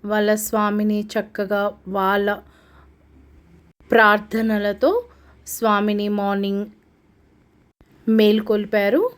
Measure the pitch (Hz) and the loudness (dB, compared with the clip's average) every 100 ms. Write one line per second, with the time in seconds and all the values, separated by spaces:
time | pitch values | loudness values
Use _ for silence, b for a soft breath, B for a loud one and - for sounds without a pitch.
0 | 208 214 208 214 214 220 208 208 214 208 | -2 0 0 0 -2 -2 0 0 0 -2
1 | 208 220 208 - 196 202 202 202 - 196 | -4 -6 -6 -8 -4 -2 -2 -6 -8 -2
2 | 190 202 202 202 - b b b b _ | 0 2 0 -4 -10 b b b b _
3 | _ - - - _ - _ _ - 233 | _ -20 -20 -20 _ -20 _ _ 0 4
4 | 214 208 214 220 226 214 202 202 294 453 | 6 4 0 -4 -2 -2 -2 0 0 0
5 | 480 b b b - - 226 208 208 208 | -6 b b b -16 -4 0 2 0 -2
6 | 208 208 202 196 196 196 214 - _ _ | -2 -2 -2 -2 -2 -4 -8 -14 _ _
7 | _ _ _ _ _ _ _ _ _ _ | _ _ _ _ _ _ _ _ _ _
8 | - 220 214 220 214 214 208 214 202 269 | 0 4 4 2 0 -4 0 0 2 2
9 | 480 | 0